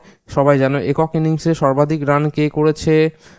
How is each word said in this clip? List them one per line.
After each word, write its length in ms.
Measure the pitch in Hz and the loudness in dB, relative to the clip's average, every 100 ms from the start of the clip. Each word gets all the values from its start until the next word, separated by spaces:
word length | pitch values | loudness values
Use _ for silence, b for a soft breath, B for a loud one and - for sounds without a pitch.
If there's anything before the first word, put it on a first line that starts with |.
| b b - | b b -6
সবাই 300 | - 139 143 | 0 2 4
জানো। 200 | 131 139 | 2 0
একক 300 | 113 143 160 | -2 -2 -2
ইনিংসে 400 | 160 156 156 165 | -2 -2 -2 -2
সর্বাধিক 500 | 160 143 135 147 156 | 0 0 2 0 -2
রান 260 | 143 147 151 | -2 0 0
কে 180 | 147 151 | -2 -2
করেছে, 640 | 151 151 151 - 156 156 b b | 0 -2 0 0 0 0 b b